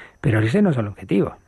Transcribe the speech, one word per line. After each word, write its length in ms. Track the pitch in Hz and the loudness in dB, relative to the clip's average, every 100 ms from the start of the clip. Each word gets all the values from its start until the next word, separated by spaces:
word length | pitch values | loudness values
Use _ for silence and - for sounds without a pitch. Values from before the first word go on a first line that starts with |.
| - _ | -20 _
pero 180 | 139 110 | -2 0
ese 220 | 110 196 | 2 2
no 80 | 202 | 2
es 60 | 127 | 0
el 100 | 104 | -4
objetivo. 480 | 98 98 190 175 - | -8 -4 -2 -2 -6